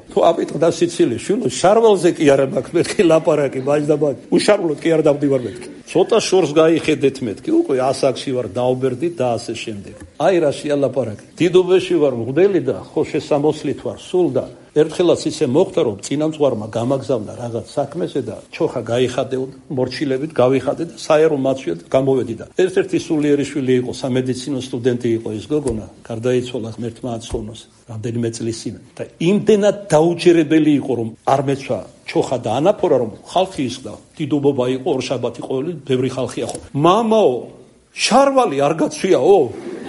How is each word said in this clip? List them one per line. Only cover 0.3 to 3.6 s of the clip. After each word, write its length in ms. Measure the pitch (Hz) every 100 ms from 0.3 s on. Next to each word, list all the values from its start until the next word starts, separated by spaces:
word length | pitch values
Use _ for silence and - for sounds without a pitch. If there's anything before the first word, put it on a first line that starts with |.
| 165 - 147 165
სიცილი, 480 | - 170 - 156 110
შვილო, 300 | - 220 127
შარვალზე 600 | - 175 226 226 190 165
კი 140 | - 147
არა 180 | 139 135
მაქვს 260 | 139 -
მეთქი 300 | 170 - -
ლაპარაკი, 560 | 170 160 165 151 135 131